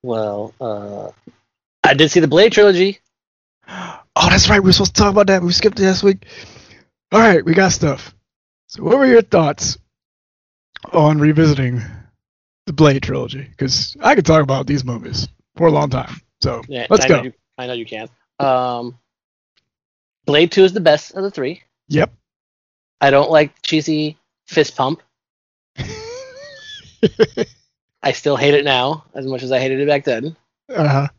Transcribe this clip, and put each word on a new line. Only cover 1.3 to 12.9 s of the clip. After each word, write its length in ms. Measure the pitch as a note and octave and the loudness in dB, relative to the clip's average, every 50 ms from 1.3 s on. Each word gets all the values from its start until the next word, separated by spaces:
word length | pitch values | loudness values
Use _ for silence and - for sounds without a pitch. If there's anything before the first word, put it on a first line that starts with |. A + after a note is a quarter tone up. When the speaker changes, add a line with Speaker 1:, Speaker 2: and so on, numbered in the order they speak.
| _ _ _ _ _ _ _ _ _ _ | _ _ _ _ _ _ _ _ _ _
Speaker 1:
I 120 | - C#3+ C#3 | 0 0 2
did 160 | C#3 D#3 D3 | 2 2 4
see 100 | - F3+ | 4 2
the 80 | D#3+ C#3 | 2 4
Blade 240 | C#3+ E3 G#3+ A3+ | 4 4 4 4
trilogy. 480 | G#3+ G#3 G#3 G#3 F#3+ F3 F#3+ G3+ G3+ _ _ _ _ _ _ _ _ _ _ _ _ _ _ - | 6 6 6 6 6 4 0 0 -2 _ _ _ _ _ _ _ _ _ _ _ _ _ _ -20
Speaker 2:
Oh, 300 | - F#3 F3+ F3 - - _ _ _ | -18 -16 -16 -16 -18 -20 _ _ _
that's 340 | - E3 F3+ F3+ F#3+ G3 G3+ | 0 2 4 4 4 4 4
right. 120 | G#3+ G3+ | 2 4
We 80 | F#3+ F#3 | 4 2
were 40 | |
supposed 220 | F3+ - G3+ F3+ - | 2 2 0 -2 0
to 80 | - | 2
talk 80 | G#3 G3+ | 0 2
about 140 | F#3+ G#3 G3+ | 4 2 4
that. 160 | F#3+ F#3+ F#3 | 4 2 0
We 100 | F3 F3 | 0 -2
skipped 280 | F3 - - G#3+ G3 - | -2 0 0 0 0 2
it 60 | G3 | 0
last 160 | F#3+ F#3+ F3+ - | 0 0 2 2
week. 220 | G3+ G3 F#3+ - - - - - - - - _ _ - _ _ _ _ _ _ _ | 0 0 0 -8 -20 -20 -20 -20 -20 -20 -20 _ _ -20 _ _ _ _ _ _ _
All 80 | F3+ G#3+ | 2 4
right, 240 | A3+ A3 F3+ D#3 - | 4 6 4 4 2
we 100 | E3 D#3+ | 2 2
got 180 | F#3+ F#3+ F3+ | 2 2 2
stuff. 420 | - - - D3 C3+ - - - _ _ _ _ _ _ _ _ _ _ _ _ | 0 -2 -2 -4 -4 -6 -12 -20 _ _ _ _ _ _ _ _ _ _ _ _
So 160 | - - - | -16 -8 -2
what 140 | E3 A3+ C#4 | 0 2 2
were 80 | C#4 | 4
your 160 | C4 A#3+ A#3 | 4 4 4
thoughts 560 | G3 _ - F3+ D#3+ C#3+ D3 - - - - - _ _ _ _ _ _ _ _ _ _ _ _ _ _ _ _ _ _ _ - - - | 4 _ 0 0 0 0 -4 -6 -8 -8 -8 -10 _ _ _ _ _ _ _ _ _ _ _ _ _ _ _ _ _ _ _ -20 -14 -2
on 260 | - E3+ D3+ D3+ D#3 D3+ | 0 2 2 4 2 2
revisiting 640 | D3 D3+ D3+ D#3 D#3+ D#3 D3 C3+ C3 B2 B2 A#2+ G#2 F2+ - - - _ _ _ _ _ _ _ _ _ _ _ _ | 2 2 4 4 2 2 2 0 -2 -4 -4 -6 -8 -10 -14 -18 -20 _ _ _ _ _ _ _ _ _ _ _ _
the 60 | - | -12
Blade 300 | D3 C#3 D#3 D3 | 0 2 4 4